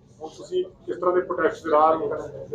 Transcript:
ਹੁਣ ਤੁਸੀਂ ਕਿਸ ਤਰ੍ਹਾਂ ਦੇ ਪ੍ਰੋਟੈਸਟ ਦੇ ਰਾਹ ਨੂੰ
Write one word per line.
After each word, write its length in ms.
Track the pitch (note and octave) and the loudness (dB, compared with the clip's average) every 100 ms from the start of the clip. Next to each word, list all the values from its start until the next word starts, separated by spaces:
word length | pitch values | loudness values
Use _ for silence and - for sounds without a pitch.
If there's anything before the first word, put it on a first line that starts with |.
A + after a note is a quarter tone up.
| _ - | _ -16
ਹੁਣ 60 | D#3 | -16
ਤੁਸੀਂ 360 | - F3+ F#3 | -14 -6 -4
ਕਿਸ 320 | F#3+ - - - | -4 -8 -10 -2
ਤਰ੍ਹਾਂ 180 | F3+ | 0
ਦੇ 60 | F3+ | 2
ਪ੍ਰੋਟੈਸਟ 440 | F#3 E3+ D#3 - | 0 0 0 0
ਦੇ 60 | E3 | 2
ਰਾਹ 240 | D3+ D#3 | 4 6
ਨੂੰ 160 | D#3+ C#3+ - - - - | 4 -2 -6 -8 -12 -8